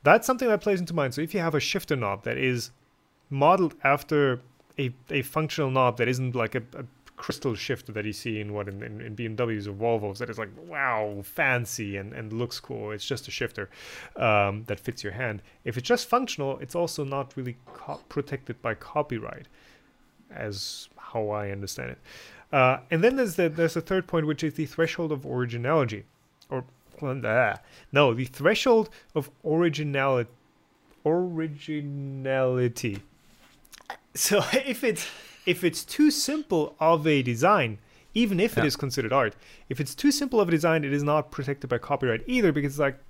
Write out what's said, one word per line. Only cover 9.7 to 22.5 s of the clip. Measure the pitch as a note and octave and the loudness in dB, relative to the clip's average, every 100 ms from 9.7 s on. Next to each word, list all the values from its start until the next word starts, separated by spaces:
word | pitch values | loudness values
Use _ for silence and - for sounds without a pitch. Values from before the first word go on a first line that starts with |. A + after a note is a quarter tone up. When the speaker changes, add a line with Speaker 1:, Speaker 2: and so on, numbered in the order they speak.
Speaker 1:
Volvos | G2 A#2 A#2 G#2 G2 | -4 0 0 -2 -6
that | A#2+ | -8
is, | A2 | -8
like, | G#2+ - | -10 -10
wow, | E2+ D#3 C3+ A2+ G#2+ G2+ | -12 -4 0 0 -2 -6
fancy | G2 - C#3+ B2 A2+ - G#2 G2 | -10 0 2 2 -2 -6 -6 -6
and, | G2 | -8
and | - A2 | -10 -8
looks | A2 A#2+ - | -6 -6 -6
cool. | - A#2 G#2+ | -10 -10 -8
It's | G#2+ | -8
just | - B2+ - | -6 -8 -8
a | |
shifter, | - A#2 - G2 - - - - - | -6 -6 -6 -12 -12 -18 -18 -16 0
um, | A#2 G#2 G2+ G#2 | 4 4 4 -2
that | A2+ G2+ | -6 -8
fits | - A#2+ | -6 -8
your | G2+ | -10
hand. | G2+ B2+ G#2 - _ | -6 -6 -6 -14 _
If | - B2 | -8 -6
it's | B2 | 0
just | A#3+ - | 0 2
functional, | A#3+ C4 - C#3 C3 | 0 0 -4 -4 -6
it's | C3 | -6
also | F3 E3+ - | -4 -4 -4
not | C#3 C#3 C3+ - | -6 -6 -6 -8
really | B2 A#2+ - | -10 -10 -18
co-, | - - D3 _ | -18 -14 -14 _
protected | - C#3 C3+ - A#2 | -6 -6 -8 -10 -8
by | A#2 | -6
copyright, | A2 - D3+ D3 A2+ A2+ - - _ - _ _ _ _ _ _ | -6 -4 -4 -2 -4 -8 -14 -18 _ -20 _ _ _ _ _ _
as | - A2+ G2+ - - - - | -10 -8 -8 -10 -12 -16 -20
how | - A#2 G#2+ | -8 -6 -4
I | G#2 G2+ | -4 -4
understand | G2+ G2 - B2+ | -8 -8 -8 -10
it. | - - - - - - | -12 -18 -20 -20 -20 0